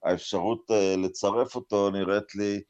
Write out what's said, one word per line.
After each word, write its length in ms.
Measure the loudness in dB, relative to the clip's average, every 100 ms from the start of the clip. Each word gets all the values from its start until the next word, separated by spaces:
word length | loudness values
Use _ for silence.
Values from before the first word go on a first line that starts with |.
האפשרות, 680 | -2 -2 -2 -2 -2 -2 0
אה, 240 | 2 4 2
לצרף 580 | -2 0 0 2 0 -4
אותו 340 | -2 0 2
נראית 460 | 0 0 -2 -2 -4
לי, 260 | -4 -4